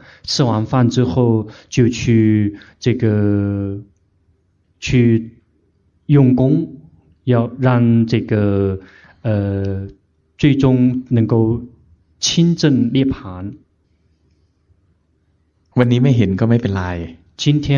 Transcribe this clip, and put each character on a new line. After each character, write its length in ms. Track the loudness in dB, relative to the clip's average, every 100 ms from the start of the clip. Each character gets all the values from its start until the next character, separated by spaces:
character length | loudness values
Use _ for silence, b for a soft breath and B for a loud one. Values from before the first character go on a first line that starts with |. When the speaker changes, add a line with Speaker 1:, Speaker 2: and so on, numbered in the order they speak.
| B B
Speaker 1:
吃 220 | -8 -2
完 200 | 0 0
饭 240 | 0 0 2
之 140 | 2
后 460 | 0 0 0 0 -4 B B
就 200 | 0 0
去 680 | 0 0 2 4 2 0 -6 B B
这 160 | -4
个， 840 | -2 0 0 0 0 -2 -4 -6 -10 -14 _ _ _ _ _ _ _ _ _
去 540 | -2 2 2 2 -2 -14 _ _ _ _ _ _ 0
用 300 | 4 4 4
功， 60 | 2 0 -2 -10 -20 _ _ _
要 260 | -2 0 -2 -2
让 480 | 0 2 4 2 2
这 140 | -2
个， 580 | -2 -2 0 0 -2 -4 B B B B
呃， 680 | -4 -2 -2 -4 -6 -8 -10 -16 _ _ _ -2
最 160 | 2
终 480 | 2 2 2 2 0 -2
能 180 | -2 2
够 340 | 0 0 -2 -8 -20 _ _ _ _
亲 340 | -4 0 0
证 380 | 0 0 0 0
涅 120 | 0
槃。 120 | -2 -4 -10 -12 -14 -14 _ _ _ _ _ _ _ _ _ _ _ _ _ _ _ _ _ _ _ _ _ 0
Speaker 2:
วั 20 |
น 40 | 2
นี้ 20 | 2
ไ 40 | 2
ม่ 20 | 2
เ 40 |
ห็ 20 | 2
น 20 | 0
ก็ 20 | 0
ไ 40 |
ม่ 20 | 0
เ 20 |
ป็ 20 | 0
น 40 | -4
ไ 40 |
ร 20 | -4 -6 -10 -14 _ -6
Speaker 1:
今 240 | -2 0
天 60 | 0